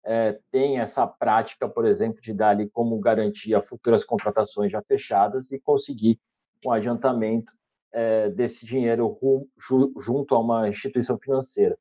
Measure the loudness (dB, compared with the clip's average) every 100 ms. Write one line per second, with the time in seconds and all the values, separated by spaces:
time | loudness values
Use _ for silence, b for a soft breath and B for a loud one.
0 | -2 0 0 -2 _ 0 0 0 -2 -2
1 | -4 -2 0 0 0 -8 -6 0 0 2
2 | 0 -4 -10 0 2 2 -2 -2 -2 0
3 | 2 2 0 -4 -2 -2 -2 -6 2 2
4 | 2 -4 -2 -2 -2 -2 -2 -4 -2 -4
5 | 0 0 2 -2 -8 -8 0 0 -2 0
6 | 2 2 _ _ _ _ -2 -2 -2 -2
7 | 0 0 -2 -2 -4 _ _ _ _ -4
8 | 0 2 0 -2 -4 -4 -6 -2 0 0
9 | 0 -2 0 0 -2 _ 0 2 2 0
10 | -4 -4 0 0 2 0 0 -4 -4 -4
11 | -2 -4 0 -2 -2 0 2 0